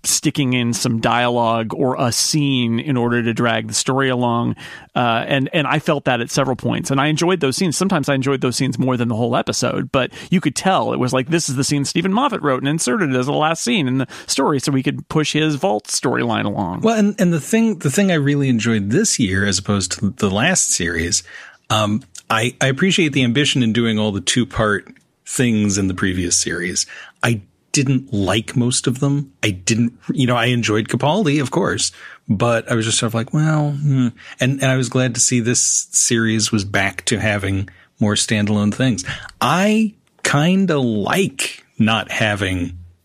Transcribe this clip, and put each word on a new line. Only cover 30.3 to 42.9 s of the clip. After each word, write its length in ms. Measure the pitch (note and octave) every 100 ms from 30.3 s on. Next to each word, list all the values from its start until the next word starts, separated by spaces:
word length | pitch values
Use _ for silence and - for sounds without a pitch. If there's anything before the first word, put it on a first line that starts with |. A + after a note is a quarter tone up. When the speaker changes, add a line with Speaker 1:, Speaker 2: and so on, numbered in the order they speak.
| A#2+
Speaker 2:
I 100 | A#2
enjoyed 420 | B2 A2 G#2+ A2
Capaldi, 520 | B2 C#3 F3 F3 D3
of 100 | C3
course, 380 | - G2+ F2 - - - - -
but 420 | G2+ A#2 A#2 -
I 40 |
was 100 | A#2+
just 140 | A2 A2
sort 100 | A#2
of 60 |
like, 180 | A2+ A2+
"Well," 380 | D3+ D#3 D#3 D3
hmm. 380 | C#3+ D3 C3+ B2 - - -
and, 220 | B2+ C#3
and 20 |
I 120 | C3+ C3
was 140 | A#2+
glad 240 | B2+ B2+
to 80 | A2+
see 180 | - B2
this 220 | A#2 B2 - - -
series 640 | - - A#2 A2+ A2 G#2
was 140 | G#2+ G2
back 400 | G2 G2 - -
to 120 | A2
having 520 | A2 G#2 G2 G2 G2 - - _
more 140 | G#2
standalone 640 | G#2 - A2 G#2 G#2 G#2
things. 320 | G2+ C3 G2 - - - -
I 540 | A#2+ E3 G3+ G#3+ A3 - _ _
kinda 560 | - C#3+ D#3+ F#3+ F#3+ D3+
like 840 | B2 G#2+ F#2+ F#3 G3 - - - _ -
not 320 | A2 A2 -
having 680 | - A2 G2+ G2 F#2 F2 - -